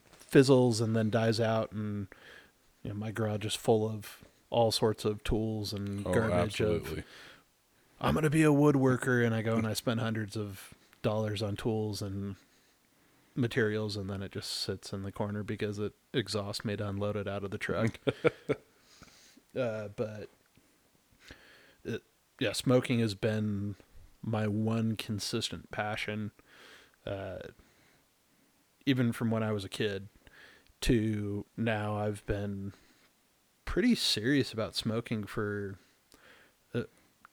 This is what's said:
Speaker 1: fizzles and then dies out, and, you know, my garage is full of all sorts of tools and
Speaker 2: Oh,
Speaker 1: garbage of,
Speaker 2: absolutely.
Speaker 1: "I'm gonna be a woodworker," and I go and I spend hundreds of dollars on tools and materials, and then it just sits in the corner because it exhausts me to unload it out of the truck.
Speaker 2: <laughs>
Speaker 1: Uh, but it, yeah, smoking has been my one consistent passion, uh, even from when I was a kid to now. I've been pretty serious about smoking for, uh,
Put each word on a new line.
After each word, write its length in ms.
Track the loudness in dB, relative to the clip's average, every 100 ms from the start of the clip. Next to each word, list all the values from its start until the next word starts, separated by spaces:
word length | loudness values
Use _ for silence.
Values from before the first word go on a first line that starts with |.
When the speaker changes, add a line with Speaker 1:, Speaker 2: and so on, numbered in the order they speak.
| -14
Speaker 1:
fizzles 720 | -20 4 8 8 8 6 4
and 140 | 2 2
then 140 | 2
dies 300 | 2 2 2
out, 320 | 2 0 -2
and, 360 | -4 -6 -6 -8 -14 -20 -20 -20 _ _ _
you 60 | -10
know, 60 | -6
my 160 | -6
garage 340 | -2 -2 -2 -4
is 100 | -2
full 320 | 4 4 2
of 300 | -4 -10 -18 -20 _ -2
all 220 | 4 4
sorts 340 | 4 2 2 -2
of 180 | -2
tools 500 | -2 0 0 -4 -4
and 320 | -4 -4 -4 0
Speaker 2:
Oh, 80 |
Speaker 1:
garbage 460 | 2 4 2 0 0
of, 160 | 2 0
Speaker 2:
absolutely. 220 | -2 -8 -10 -16 -20 -20 _ _ _ _ _ -4
Speaker 1:
"I'm 120 | 0
gonna 160 | 2 4
be 140 | 6
a 80 | 6
woodworker," 720 | 8 8 8 6 4 2 4 4
and 80 |
I 80 | 2
go 140 | 2 0
and 100 | 0
I 80 |
spend 260 | -2 0 0
hundreds 360 | 0 -2 -4 -6
of 380 | -6 -8 -16 -20 _ -4
dollars 400 | 0 0 0 -2
on 140 | -2 -2
tools 460 | 0 0 -2 -4
and 340 | -6 -4 -6 -8 _ _ _ _ _ _ _ _ _ -2
materials, 600 | 0 2 0 0 -4 -6
and 140 | -6
then 120 | -6
it 100 | -8
just 200 | -10 -8
sits 420 | -6 -6 -8 -8
in 100 | -10
the 80 | -8
corner 300 | -6 -4 -4
because 360 | -6 -6 -4 -4
it 140 | -6 -8 _
exhausts 500 | -4 -2 -2 -4 -4
me 120 | -4 -2
to 100 | -2
unload 280 | -2 -2 -2
it 120 | -4
out 160 | -6
of 80 | -6
the 60 | -6
truck. 420 | -4 0 -2 -2 -4
Speaker 2:
<laughs> 40 | 2 0 0 -4 -4 _ _ _ -20 -20 -20 -20 -20 _ -4
Speaker 1:
Uh, 320 | -4 -4 -8 -6
but 340 | -6 -8 -14 _ _ _ _ _ _ _ _ _ -20 -20 -20 -20 -20 _ -8
it, 160 | -8 -10 _ _ -4
yeah, 120 | -2
smoking 440 | 0 4 4 4 0
has 160 | 0
been 600 | 0 -2 0 0 -2 -4 -8 -14 -20 -20 -12
my 240 | -4 -2 0
one 480 | 0 0 0 0 -2
consistent 760 | -4 -6 -4 -4 -4 -8 -8
passion, 600 | -4 -4 -4 -4 -6 -6 -10 -20 -20 -20 -20 -20 _ -8
uh, 320 | -6 -8 -10 -12 -16 -20 _ _ _ _ _ _ _ _ _ _ _ 0
even 240 | 2 2
from 180 | 2 0
when 140 | 0
I 80 | 0
was 120 | -2
a 60 | -4
kid 380 | -2 -2 -2 -10 -20 -20 -20 -20 -20 _ -2
to 640 | 2 4 2 0 -2 -6 -8 -4
now. 400 | -2 0 -2 -2
I've 280 | -2 -4 -4
been 480 | -4 -4 -6 -8 -12 _ _ _ _ _ _ _ _
pretty 300 | -4 2 4
serious 580 | 4 2 0 2 2 2
about 240 | -2 -4 -4
smoking 480 | -2 -2 -2 -6
for, 520 | -4 -4 -4 -4 -6 -10 _ _ _ -20 -20 -20 -20 _ _
uh, 120 | -6 -6 _ _ _ -20